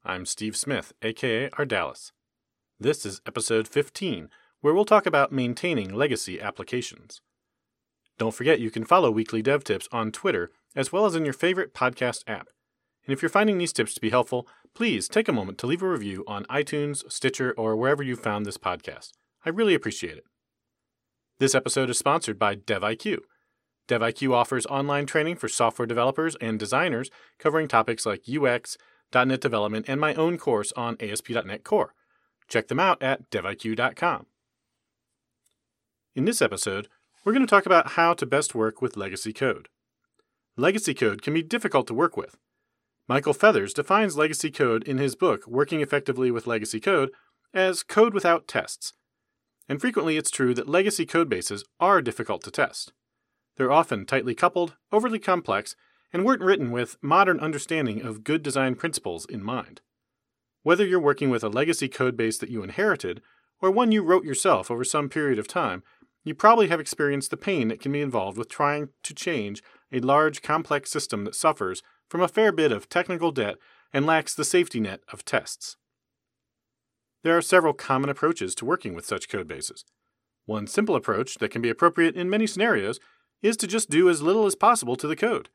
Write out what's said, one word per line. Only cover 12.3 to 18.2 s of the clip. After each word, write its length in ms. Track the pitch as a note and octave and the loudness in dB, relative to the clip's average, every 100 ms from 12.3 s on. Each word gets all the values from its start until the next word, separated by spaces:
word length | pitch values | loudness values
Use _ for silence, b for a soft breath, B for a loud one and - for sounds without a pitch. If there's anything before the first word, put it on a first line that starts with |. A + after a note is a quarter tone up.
| G#2+ - _ _ _ _ _ | -10 -12 _ _ _ _ _
And 80 | - | -8
if 80 | C3+ | -4
you're 80 | D#3+ | 2
finding 300 | G3 G#3+ F#3+ | 2 2 0
these 160 | E3+ | -2
tips 180 | - G#2+ | -2 -4
to 80 | - | -2
be 80 | A2 | 0
helpful, 400 | B2 A#2 B2 - b b | 0 0 -4 -8 b b
please 320 | - A3+ A#2 - | -4 -2 -2 0
take 220 | G#3 A3 | 0 0
a 40 | |
moment 260 | B2+ F#2+ F#2+ | -2 -4 -6
to 80 | B2 | -4
leave 160 | F3 | -2
a 80 | F#3+ | -2
review 340 | D#3 G2+ F#2+ G#2 | -4 -6 -8 -10
on 200 | G2+ G#2 | -10 -4
iTunes, 580 | C3+ D3+ D3 D3 C#3 - | -4 -2 -4 -4 -6 -8
Stitcher, 400 | - C3 - B2+ - | -4 -4 -2 -4 -2
or 180 | A2 A2 | -2 0
wherever 260 | C3 C#3+ | 0 0
you 140 | C3+ | -2
found 300 | A#2+ | -4